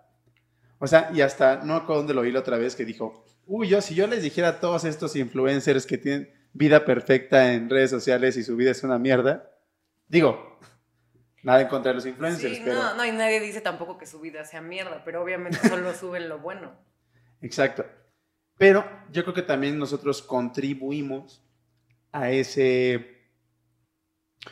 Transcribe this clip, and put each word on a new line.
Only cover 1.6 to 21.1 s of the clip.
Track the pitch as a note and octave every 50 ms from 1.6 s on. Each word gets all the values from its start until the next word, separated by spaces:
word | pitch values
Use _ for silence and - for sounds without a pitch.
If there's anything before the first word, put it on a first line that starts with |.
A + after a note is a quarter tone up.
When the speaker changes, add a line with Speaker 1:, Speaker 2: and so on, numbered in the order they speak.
| C#3+ D3+ D#3+
Speaker 1:
me | E3
acuerdo | D#3+ - D#3 D3+
dónde | D3 D3+ C#3+
lo | C3 A#2+
vi | B2
la | B2 C3
otra | C3 - B2 A#2
vez, | A#2 B2+ B2+
que | - B2
dijo, | A2 A2+ - A#2 A2 - - _ _ _ _ _
"Uy, | - F#3+ A3+ A3+ F#3
yo, | F#3+ G3+
si | G3 - D#3+
yo | E3 G3 G#3
les | A#3+ A3+ F3
dijera | D3 - - F3 E3+
a | D#3 -
todos | - F3 F3 E3 D#3+
estos | D#3+ D3+ D#3 - D3+ -
influencers | C#3+ C3 A#2 - C3+ C3 C3+ C#3 C#3 B2+ D#3 C#3 C3 C3
que | - C#3 B2
tienen | - C#3 C#3 C#3+ C#3+ - _ _ _ _ -
vida | - D3+ D3+ D3 D3+ D3+
perfecta | - B2+ A#2+ - - C3+ C3 C3 - - C3+ C3 B2 B2
en | A#2 A#2 A#2
redes | C3 C3+ C3+ B2+
sociales | C3 A#2+ - - B2+ B2 B2+ C3 B2 B2+
y | A2
su | B2+ A#2+
vida | A#2 B2 C3
es | B2 - -
una | C3+ B2+ A#2+
mierda", | A#2+ C3+ C3 B2+ B2 C3 D3+ - - - _ _ _ _ _ _ _ _ _ _ _ -
digo, | D#3 E3+ D#3+ C3+ A2 - - - - _ - - _ _ _ _ _ _ _ _ _ _ _ _ _ _ -
nada | C3+ B2+ C3
en | - -
contra | C#3+ C3+ A#2+ C3
de | B2+ B2
los | B2 C3
influencers, | B2+ B2 D3+ E3 F3 D#3+ - B2+ - -
Speaker 2:
Sí, | -
Speaker 1:
pero | - -
Speaker 2:
no, | B3 A#3+ A3+ G3+
no, | A3+ A#3+
y | A#3
nadie | A3 A3 A3+ A3 A3 A3
dice | G#3+ G#3 G3 G#3+
tampoco | G#3 F#3+ E3 E3+ E3+ E3 F3+ -
que | D#3+ D#3
su | - D#3
vida | D#3 E3 D3+ D#3 D3+
sea | D3+ E3 D#3+
mierda, | D#3+ E3 F3 F#3+ F#3+ F#3 E3 - -
pero | E3 D#3+ E3+
obviamente | F3 F3+ F#3 F3 F3+ F3+ E3+ - - A3+
solo | F#3 F3+ F3+ F3+ F3
Speaker 1:
<laughs> |
Speaker 2:
suben | - F#3+ F#3 F3 F3+ E3+ E3
lo | D#3 D3+
bueno. | C#3+ E3+ F#3+ G3 E3+ C#3 - _ _ _ _ _ _ _ _ _ _ _ _ _
Speaker 1:
Exacto. | - B2 - - C#3 C3+ - - A2 - - _ _ _ _ _ _ _ _ _ _ _ _ -
Pero | G3 G3 F#3+ G3+ G#3 - - - - -
yo | D3 D#3+ F3
creo | F#3 E3+
que | F3+
también | F3 F3 D3 C3+ C#3 C#3+ D3 D3+
nosotros | C#3+ C3+ C#3+ C#3 - C#3+ C#3 -
contribuimos | - - C3+ B2+ B2 A#2+ - - C#3 C#3 C#3+ C3+ C3+ C3+ C#3+ D3+ C#3+ C#3